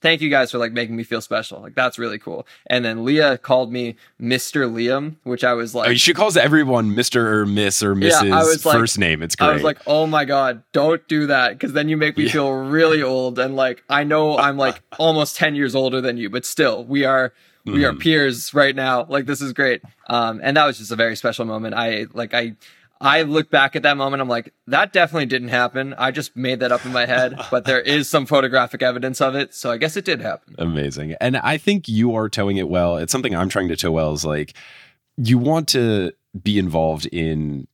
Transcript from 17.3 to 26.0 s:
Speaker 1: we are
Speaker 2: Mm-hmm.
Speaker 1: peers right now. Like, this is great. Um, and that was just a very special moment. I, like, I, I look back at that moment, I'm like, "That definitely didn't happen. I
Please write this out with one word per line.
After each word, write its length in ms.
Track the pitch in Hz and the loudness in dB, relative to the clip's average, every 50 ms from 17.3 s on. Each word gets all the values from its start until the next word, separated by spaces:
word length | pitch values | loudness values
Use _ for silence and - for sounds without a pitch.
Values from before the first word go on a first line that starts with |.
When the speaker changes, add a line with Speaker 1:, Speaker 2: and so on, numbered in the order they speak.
| _ _ _ _ _ _ _ | _ _ _ _ _ _ _
Speaker 1:
we 180 | - 101 143 143 | -2 0 2 2
are 60 | 131 | 2
Speaker 2:
Mm-hmm. 80 | 113 - | 0 0
Speaker 1:
peers 540 | - 160 160 156 143 135 123 117 - - - | 0 2 2 4 2 2 0 -4 -8 -4 2
right 200 | 143 143 139 135 | 2 2 2 2
now. 300 | 135 131 131 127 123 120 | 0 0 0 0 0 -2
Like, 200 | - 135 139 135 | -2 -2 -4 -2
this 160 | 120 143 - 143 | -2 -4 -4 -4
is 100 | 135 127 | -8 -2
great. 300 | - 143 131 123 - _ - _ _ _ - | 0 0 0 0 -2 _ -16 _ _ _ -4
Um, 320 | 117 120 117 113 113 110 - | -2 0 0 -2 -4 -4 -4
and 140 | 131 139 | 0 2
that 80 | 151 151 | 4 2
was 140 | 147 127 - | 2 0 -4
just 120 | 110 98 113 | -8 -10 -2
a 40 | |
very 180 | 110 117 117 110 | 0 0 0 0
special 300 | - - 120 110 - 120 | -2 -4 -4 -4 -2 -6
moment. 300 | 113 110 110 110 113 104 | -6 -6 -6 -6 -6 -4
I, 320 | 110 117 117 113 107 107 110 _ | -2 -2 -2 -2 -4 -6 -8 _
like, 180 | 117 117 110 - | -10 -8 -4 -2
I, 240 | 120 120 117 107 _ _ - _ _ _ _ _ _ - | -2 -2 -4 -8 _ _ -20 _ _ _ _ _ _ 2
I 200 | 139 143 160 160 | 4 4 4 2
look 280 | 147 147 156 151 _ | 2 0 0 0 _
back 260 | - 143 139 135 - | 4 4 4 4 2
at 60 | 156 - | 0 2
that 120 | 147 143 | 2 2
moment, 240 | 139 135 135 139 139 | 2 0 -2 -2 -2
I'm 80 | 135 127 | -2 -2
like, 240 | 120 117 113 - _ _ _ | -2 -4 -4 -8 _ _ _
"That 260 | - 127 143 196 202 _ | -2 0 0 0 2 _
definitely 320 | 190 175 156 151 165 143 | 2 2 2 2 -4 -2
didn't 220 | 120 131 131 123 120 | -2 -2 -4 -4 0
happen. 460 | 120 123 123 120 123 131 135 139 135 | 0 0 0 0 -2 -4 -8 -8 -6
I 140 | - | -4